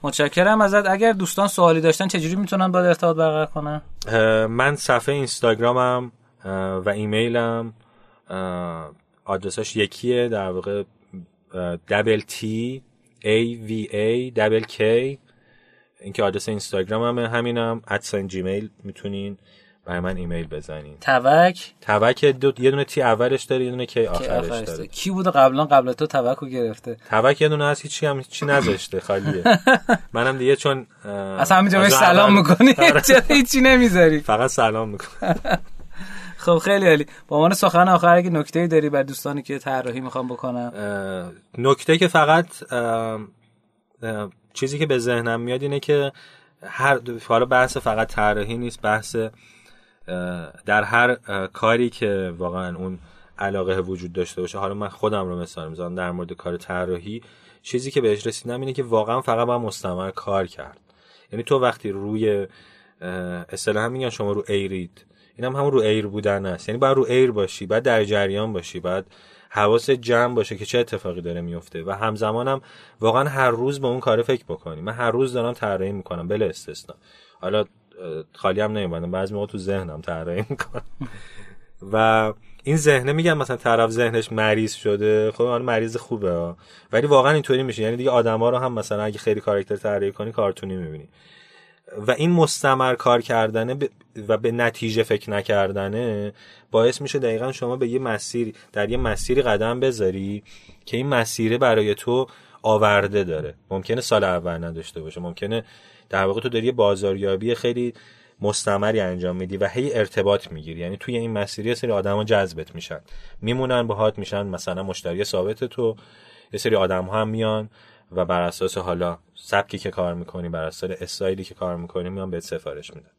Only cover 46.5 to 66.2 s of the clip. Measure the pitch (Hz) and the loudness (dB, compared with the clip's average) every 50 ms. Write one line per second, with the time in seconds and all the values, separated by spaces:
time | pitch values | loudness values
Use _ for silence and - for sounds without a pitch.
46.5 | _ _ - - - 113 127 139 139 123 117 123 120 113 - - 117 113 123 123 | _ _ -18 -14 -6 0 2 2 2 2 0 -8 -10 -10 -2 2 2 2 4 4
47.5 | 131 127 127 123 - 135 - 117 107 110 110 - - - 104 104 104 104 101 107 | 4 4 4 4 0 -2 -2 0 0 0 -2 -2 0 0 2 2 2 0 -2 -4
48.5 | 117 120 123 120 - - - 104 107 110 107 - - 117 110 110 110 _ _ _ | -6 -6 -6 -8 -8 -4 0 0 0 0 -2 -4 -4 -4 -4 -4 -8 _ _ _
49.5 | _ _ _ - - _ _ _ _ _ - - 90 90 90 90 90 87 82 71 | _ _ _ -20 -20 _ _ _ _ _ -12 -8 -8 -6 -6 -6 -8 -8 -10 -14
50.5 | - - _ - 104 107 104 101 117 117 120 123 127 - _ - 101 98 95 95 | -18 -12 _ 2 2 2 2 2 2 4 4 4 2 -2 _ -8 -6 -6 -6 -6
51.5 | _ - - 110 117 117 123 120 - - 117 104 101 95 95 90 85 85 92 87 | _ 0 2 2 4 4 2 -2 -2 -2 -2 -2 0 -2 -2 -4 -6 -6 -6 -6
52.5 | 87 92 92 90 87 87 92 92 92 87 - - - _ - _ _ - 101 98 | -4 -6 -6 -6 -8 -8 -8 -8 -10 -10 -16 -20 -20 _ -20 _ _ -6 -4 -4
53.5 | 98 98 92 95 92 95 90 92 95 87 90 87 85 92 87 - - - 90 90 | -2 -2 -2 0 -2 -2 -2 -4 -8 -8 -8 -8 -4 -4 -6 -4 -4 -8 -8 -8
54.5 | - 98 98 95 101 104 104 98 - - - 107 107 101 95 90 90 87 87 82 | -6 -6 -6 -6 -6 -6 -8 -10 -6 -2 -2 0 0 0 -2 -4 -6 -8 -8 -10
55.5 | - 87 80 78 80 82 87 87 87 92 90 87 87 87 87 85 87 - - 90 | -12 -14 -12 -12 -10 -10 -10 -8 -6 -6 -6 -4 -6 -6 -8 -10 -12 -10 -8 -8
56.5 | 87 85 - - 92 90 90 92 92 87 85 104 107 117 - - _ _ _ _ | -8 -8 -8 -6 -4 -4 -2 -4 -4 -6 -6 -12 -12 -12 -14 -18 _ _ _ _
57.5 | _ _ _ - - 123 127 139 - 147 123 110 104 104 107 117 - - - 117 | _ _ _ -6 -6 -6 -6 -2 -2 0 2 2 0 0 -2 -8 -8 -6 -10 -8
58.5 | 120 127 135 135 127 139 131 117 113 110 107 110 117 131 131 - 117 113 120 120 | -8 -6 -6 -6 -6 -6 -2 0 0 0 2 0 -2 -2 0 0 0 0 0 0
59.5 | 120 120 117 107 - - - 95 90 90 92 95 92 - - 104 98 98 92 87 | 0 -2 -2 -6 -8 -8 -8 -6 -6 -4 -6 -8 -8 -8 -6 -2 -2 -2 -2 -4
60.5 | - - 67 67 69 _ _ _ _ _ _ _ _ _ _ _ - 110 117 - | -8 -16 -16 -16 -18 _ _ _ _ _ _ _ _ _ _ _ -10 -10 0 0
61.5 | 143 135 127 107 110 - - 107 98 98 98 104 107 110 110 107 104 101 98 92 | 2 4 4 2 0 -2 -8 -8 -6 -6 -6 -4 -2 0 2 2 2 0 -2 -6
62.5 | _ - - _ _ _ _ _ _ _ 87 90 92 92 90 90 90 87 85 - | _ -20 -20 _ _ _ _ _ _ _ -12 -8 -8 -6 -6 -6 -8 -10 -10 -12
63.5 | - - - 110 104 104 110 120 123 131 131 123 113 - 104 101 101 101 101 - | -12 -4 -2 -2 0 0 -2 -2 -4 -4 -6 -6 -4 -4 -4 -2 -2 -2 -2 -2
64.5 | 104 98 98 95 95 92 90 87 _ _ _ _ _ _ _ _ _ - 117 127 | -2 -2 -2 -2 -6 -6 -8 -10 _ _ _ _ _ _ _ _ _ -8 -6 -6
65.5 | 131 139 139 143 139 127 110 107 107 107 104 101 98 107 | -2 -2 0 2 2 4 4 4 2 0 0 -4 -6 -2